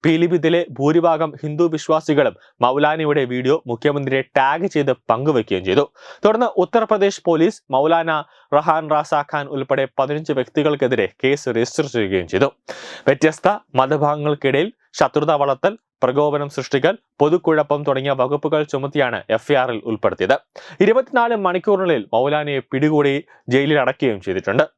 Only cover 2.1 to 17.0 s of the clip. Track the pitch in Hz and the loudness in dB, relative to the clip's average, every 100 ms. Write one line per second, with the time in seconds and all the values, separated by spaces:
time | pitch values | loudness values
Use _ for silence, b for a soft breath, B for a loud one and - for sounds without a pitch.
2.1 | 147 127 92 b _ 120 135 151 160 156 | 2 0 -2 b _ 0 2 0 0 0
3.1 | 147 127 123 127 156 127 117 151 143 135 | 0 -2 -2 0 -2 -2 -4 -2 -2 -2
4.1 | 135 131 - 135 156 190 151 139 123 - | -4 -2 0 0 0 -2 -2 -2 -4 -2
5.1 | 117 143 135 110 92 95 107 - B B | -2 2 0 0 -2 2 2 0 B B
6.1 | B 208 220 240 - 185 233 220 214 196 | B 0 2 0 0 0 0 0 0 0
7.1 | - - 160 165 - _ 131 151 165 165 | 0 -2 2 2 -2 _ 0 2 2 0
8.1 | 156 147 b b 143 156 160 156 151 147 | -4 -6 b b 0 2 -2 0 -2 0
9.1 | 151 151 151 143 143 135 139 135 - 135 | -4 -2 -8 -6 -8 -4 -2 -2 -2 -2
10.1 | 147 - 135 123 160 151 147 127 123 95 | -4 -4 -4 -2 0 0 0 0 0 -2
11.1 | _ 131 143 - 113 120 - 147 120 101 | _ -2 0 -2 -2 -2 -4 -4 -2 -2
12.1 | 95 85 92 139 _ - B B B - | -2 -2 0 0 _ -20 B B B -2
13.1 | 139 156 156 185 208 _ 131 131 151 147 | 2 0 2 -2 -2 _ 0 0 0 0
14.1 | 147 147 143 139 135 202 - _ - 143 | -2 -4 -2 0 0 -2 -6 _ -2 0
15.1 | 147 151 151 139 131 196 226 _ _ 131 | 2 0 0 0 0 -2 -2 _ _ 0
16.1 | 139 147 143 143 - 127 139 151 220 | 2 0 -2 -4 -8 -4 0 0 0